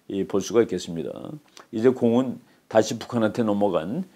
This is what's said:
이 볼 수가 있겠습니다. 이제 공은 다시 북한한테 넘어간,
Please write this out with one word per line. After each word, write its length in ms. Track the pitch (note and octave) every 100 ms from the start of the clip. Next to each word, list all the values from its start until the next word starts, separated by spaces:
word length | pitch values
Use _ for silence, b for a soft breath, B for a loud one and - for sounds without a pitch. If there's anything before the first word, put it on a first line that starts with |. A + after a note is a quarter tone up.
| _
이 160 | G2
볼 180 | F#2+ G2+
수가 220 | F#2 G#2
있겠습니다. 480 | A2 F#2 - E2 D2+ - - D3+ _ B B
이제 180 | A2+ A#2+
공은 500 | B2+ A#2+ A#2 C3 - b b _
다시 300 | A2 A2 A#2
북한한테 460 | - A#2+ G#2+ G#2+
넘어간, 640 | A2+ G2+ G2+ E2+ E2 C#3+ F#3